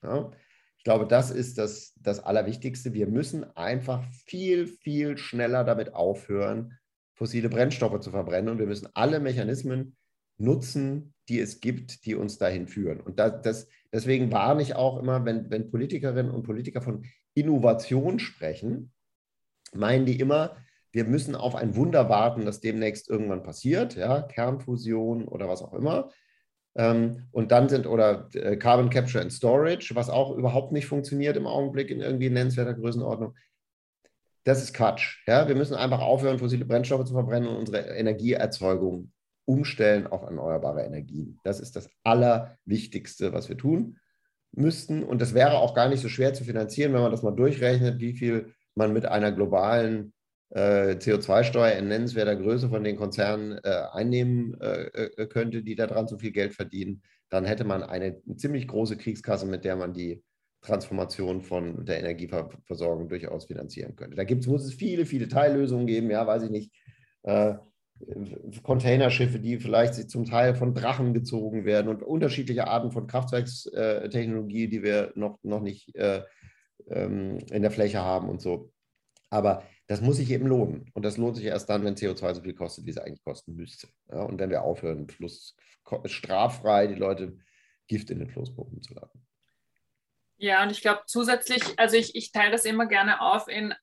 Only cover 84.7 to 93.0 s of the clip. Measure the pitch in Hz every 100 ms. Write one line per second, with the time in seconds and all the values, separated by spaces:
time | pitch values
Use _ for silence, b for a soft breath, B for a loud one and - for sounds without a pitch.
84.7 | 87 85 78 73 - 85 - - _ b
85.7 | b _ - - - - 95 117 127 107
86.7 | 104 101 101 95 98 92 90 b b b
87.7 | b _ 107 104 90 82 - - - -
88.7 | - - - - _ _ _ _ _ _
89.7 | _ _ _ _ _ _ _ 202 190 202
90.7 | 208 214 202 - 240 240 240 - 247 -
91.7 | - 226 226 226 226 226 214 208 226 220
92.7 | 220 226 208